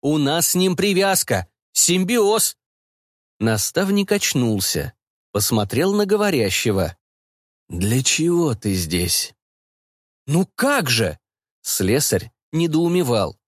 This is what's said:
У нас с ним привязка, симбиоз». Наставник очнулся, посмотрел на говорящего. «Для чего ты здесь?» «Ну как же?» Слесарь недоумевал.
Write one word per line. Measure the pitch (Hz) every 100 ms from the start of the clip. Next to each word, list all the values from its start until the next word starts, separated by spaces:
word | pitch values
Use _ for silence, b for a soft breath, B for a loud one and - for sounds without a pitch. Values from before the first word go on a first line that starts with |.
У | 139 151
нас | 139 160 165
с |
ним | 180 190 170
привязка, | 202 185 196 190 - 101 90 _ _
симбиоз». | - - 175 185 240 202 214 - - _ _ _ _ _ _ _ _
Наставник | 110 110 - - 190 202 196
очнулся, | 202 - 139 120 107 - 78 71 - _ _ _
посмотрел | 101 101 113 101 117 180
на | 208
говорящего. | 208 208 208 156 101 - 120 95 82 - _ _ _ _ _ _ _
«Для | 85 98 123
чего | 127 - 165 175 165
ты | 117 104
здесь?» | 95 82 87 90 - - _ _ _ _ _ _ _ _ _ -
«Ну | 156 185 -
как | 262 285 147
же?» | 117 98 76 _ _ _ _
Слесарь | - - 95 123 147 92 - _ _
недоумевал. | 156 170 156 170 175 143 117 90 -